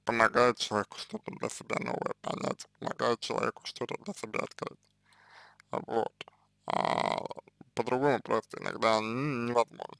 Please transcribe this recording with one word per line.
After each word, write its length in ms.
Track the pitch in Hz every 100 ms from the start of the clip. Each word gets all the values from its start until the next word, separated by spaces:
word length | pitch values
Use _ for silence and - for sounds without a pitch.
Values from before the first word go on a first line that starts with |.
помогает 540 | - 117 113 123 123 117
человеку 400 | - 107 101 -
что-то 340 | - - -
для 180 | - -
себя 260 | - - -
новое 340 | - - - -
понять, 440 | - - - - - _
помогает 400 | - - 113 117
человеку 420 | - 113 - - -
что-то 300 | - 123 -
для 100 | -
себя 260 | 196 - -
открыть. 400 | - - - - _ _ _ _ - - - _ -
Вот. 420 | - - 113 - - - _ _ _ -
А, 540 | - - - - - - - - _ -
по-другому 460 | - 117 127 143 127
просто 360 | - 113 - -
иногда 380 | - - 113 110
н-, 480 | 110 120 147 131 117
невозможно. 480 | 120 117 - - -